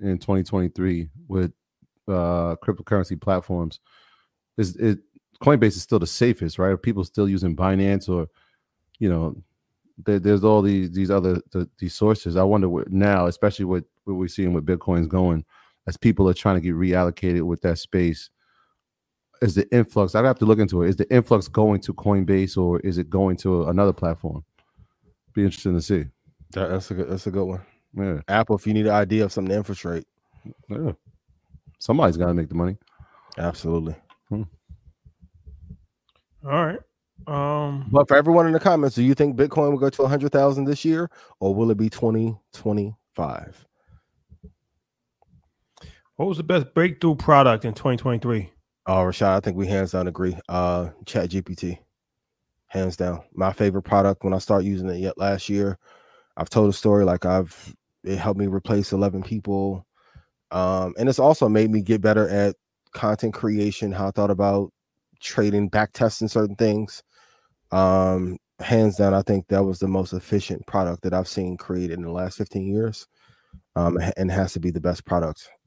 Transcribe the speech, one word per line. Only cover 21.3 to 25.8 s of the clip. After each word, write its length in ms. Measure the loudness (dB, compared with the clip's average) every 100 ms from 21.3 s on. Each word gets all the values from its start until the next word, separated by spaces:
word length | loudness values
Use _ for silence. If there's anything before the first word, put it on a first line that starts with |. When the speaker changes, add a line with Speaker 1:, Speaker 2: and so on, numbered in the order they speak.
| 2 2
Speaker 1:
going 320 | 2 2 2
to 120 | -2
Coinbase 640 | -4 0 2 2 2 0 0
or 220 | 0 0
is 180 | -2 -4
it 120 | -2
going 260 | 0 0 0
to 280 | 0 0 0
another 280 | 2 2
platform? 520 | 0 -2 -4 -8 -10 -14 _ _ _ _ _ _ _ _
Be 100 | -2
interesting 300 | -2 0 -2
to 80 | -2